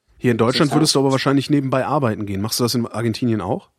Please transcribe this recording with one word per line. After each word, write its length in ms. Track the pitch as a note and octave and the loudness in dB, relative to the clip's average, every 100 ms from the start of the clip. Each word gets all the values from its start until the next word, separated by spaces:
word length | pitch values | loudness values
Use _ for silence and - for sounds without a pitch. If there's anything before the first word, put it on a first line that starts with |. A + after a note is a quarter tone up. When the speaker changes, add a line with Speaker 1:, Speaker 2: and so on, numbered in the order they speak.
| _ _ | _ _
Speaker 1:
Hier 140 | B2 | 0
in 60 | A2+ | 2
Deutschland 320 | A#2 C3 D3+ | 2 2 2
Speaker 2:
Sozusagen. 100 | D3 | 2
Speaker 1:
würdest 160 | D3+ C#3 | 2 2
du 40 | |
aber 120 | C3+ | 2
wahrscheinlich 380 | C3+ C#3+ C#3 C3 | 2 2 0 2
nebenbei 360 | C#3+ C3+ C3+ A#2+ | 0 0 -2 0
arbeiten 400 | D3 B2 G2+ G#2 | 0 0 -2 -4
gehen. 140 | G2 | -4
Machst 180 | A2 - | -4 -2
du 40 | |
das 100 | A#2+ B2 | -2 -2
in 120 | A2+ | -4
Argentinien 540 | G#2+ A#2 G#2+ B2 A2 | -4 -4 -2 -2 0
auch? 280 | F2+ E3+ - | -2 -6 -8